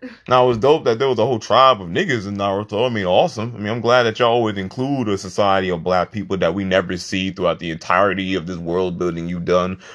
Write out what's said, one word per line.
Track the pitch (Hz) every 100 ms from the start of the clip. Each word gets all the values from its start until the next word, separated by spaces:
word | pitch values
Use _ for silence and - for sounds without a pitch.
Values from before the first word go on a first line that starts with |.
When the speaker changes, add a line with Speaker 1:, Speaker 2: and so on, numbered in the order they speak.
| 254
Speaker 1:
<laughs> | 226 -
Speaker 2:
Now, | 127 127
it |
was | 117
dope | 135 156
that | 127 113
there | 135
was | 120
a | 113
whole | 117
tribe | - 113 131 113
of | 87
niggas | 101 196 123 98
in | 101
Naruto. | 101 98 104 104 127
I |
mean, | 113 92
awesome. | 95 170 - 113 110
I |
mean, | 104
I'm | 117
glad | 110 123
that | 117 104
y'all | 120
always | 120 110 98
include | 92 127 131 139 107
a | 98
society | 92 87 101 95 92
of | 87
black | 85 90 85
people | 107 90 95
that | 85
we | 92
never | 95 92 90 92
see | - 98 95
throughout | 87 87 82
the | 85
entirety | 80 - 90 101 95 92 92
of | 82
this | 87
world | 82 90 92 87
building | 90 85 85
you've | 87 87
done | 90 90 92 -